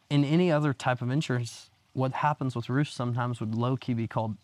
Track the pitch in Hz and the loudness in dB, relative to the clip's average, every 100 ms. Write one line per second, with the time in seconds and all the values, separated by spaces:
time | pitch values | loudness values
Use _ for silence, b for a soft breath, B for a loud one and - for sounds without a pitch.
0 | - 147 139 165 180 147 147 127 131 123 | 0 2 4 4 4 4 2 0 0 0
1 | 123 143 - 123 117 - - _ _ - | 0 -2 0 -2 -2 -10 -20 _ _ -2
2 | 131 - 147 147 131 120 - 131 147 - | -2 0 0 0 -2 -4 -2 0 0 -2
3 | 120 120 120 117 110 113 120 131 - 113 | -2 -2 -2 -4 -4 0 0 -2 -2 -2
4 | 113 117 110 98 | -2 -2 -4 -6